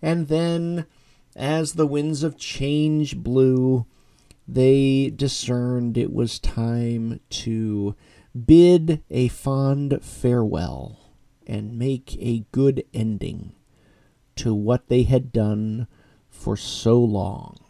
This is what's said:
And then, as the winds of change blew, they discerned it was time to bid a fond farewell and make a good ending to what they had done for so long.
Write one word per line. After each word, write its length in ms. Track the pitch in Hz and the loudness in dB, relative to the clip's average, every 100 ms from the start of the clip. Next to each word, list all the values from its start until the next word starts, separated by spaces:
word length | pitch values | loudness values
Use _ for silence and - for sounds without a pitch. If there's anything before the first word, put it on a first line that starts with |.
And 240 | 160 170 151 | -2 -2 0
then, 580 | 156 170 170 170 170 160 _ _ _ _ - | 0 0 -2 -2 -6 -8 _ _ _ _ -8
as 380 | 135 156 156 | -2 -2 -2
the 140 | 160 156 | 0 0
winds 340 | 143 151 151 | 0 -2 -2
of 160 | 156 143 | -4 -6
change 800 | - - 135 147 151 151 147 127 | -14 -6 -2 0 2 0 -2 -4
blew, 720 | 113 127 131 127 127 131 117 _ _ _ _ _ - | -2 4 4 4 2 0 -2 _ _ _ _ _ -6
they 640 | 123 131 135 135 135 135 - | 2 4 6 4 2 0 -2
discerned 840 | 139 - - 123 123 123 120 117 | -4 -4 -4 -2 -2 -2 -2 -2
it 160 | - | -2
was 260 | - 117 - | -2 -2 -2
time 800 | - - 117 120 117 117 113 123 _ | -4 -2 -4 -2 -2 -4 -4 -8 _
to 640 | - - 110 110 104 101 98 _ _ _ 127 117 | -10 -6 -4 -2 -2 -4 -6 _ _ _ -12 8
bid 580 | 160 175 180 160 156 - | 8 10 6 4 -4 -4
a 180 | - 123 | -2 0
fond 720 | - - 135 135 139 143 135 | -2 -2 0 2 0 0 -4
farewell 1080 | - - 127 123 110 - 85 65 65 110 _ _ _ _ - | -6 -4 0 0 0 -2 -6 -8 -14 -18 _ _ _ _ -12
and 320 | 107 104 117 | -10 -8 -6
make 380 | 127 131 - - | -4 -4 -8 -8
a 260 | 120 117 107 | -4 -4 -4
good 340 | - 139 135 - | 0 2 0 -6
ending 600 | 120 110 104 - - - - _ _ _ _ _ _ _ - | -6 -4 -4 -8 -10 -16 -20 _ _ _ _ _ _ _ -6
to 180 | 120 | -2
what 340 | 107 104 123 _ | -2 0 0 _
they 160 | 123 | 2
had 300 | 120 131 131 | 4 2 2
done 540 | 117 107 107 110 107 110 _ _ _ _ | -2 0 0 -4 -4 -8 _ _ _ _
for 260 | - - 104 | -12 -6 -6
so 440 | - - 113 120 | -6 -4 2 4
long. 580 | 120 104 95 - - - _ | 4 0 -4 -8 -14 -20 _